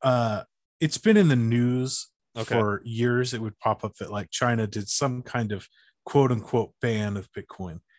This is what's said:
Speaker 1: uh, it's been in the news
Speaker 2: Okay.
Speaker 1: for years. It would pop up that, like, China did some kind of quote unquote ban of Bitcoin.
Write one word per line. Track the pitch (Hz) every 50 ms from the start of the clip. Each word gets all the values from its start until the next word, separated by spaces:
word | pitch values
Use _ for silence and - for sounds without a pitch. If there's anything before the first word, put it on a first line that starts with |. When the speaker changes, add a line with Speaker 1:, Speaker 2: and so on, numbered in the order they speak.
Speaker 1:
uh, | - 131 123 120 117 113 104 98 - _ _ _ _ _ _ -
it's | 165 156 - -
been | - 214 220
in | 208 190 156
the | 135 123
news | 117 113 117 120 120 123 123 127 127 131 - - - - _ _ _ _ -
Speaker 2:
Okay. | 117 110 - 120 117
Speaker 1:
for | 107 104 101 98 -
years. | 123 113 113 120 123 123 123 127 123 123
It | 110
would | 113 110 104 _
pop | - 113 107 - -
up | 104 -
that, | - 98 -
like, | 104 104 98 -
China | - - 131 120 117 113 110 101
did | - 107 101 -
some | - - 143 131 123 123 123
kind | - - 123 117 101 104
of | 92 - - _ _ _ _ _ _ -
quote | - - 143 135 123
unquote | 127 107 - - - 117 104 - _ _
ban | - 120 113 107 107 104 101
of | 98 90 -
Bitcoin. | - 104 95 - - - - - 156 85 - _ _